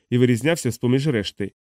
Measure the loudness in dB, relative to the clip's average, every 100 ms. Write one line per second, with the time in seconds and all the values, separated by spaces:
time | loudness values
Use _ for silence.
0 | _ 2 4 2 0 -2 -2 -4 0 0
1 | 0 -2 -4 -8 -10 -10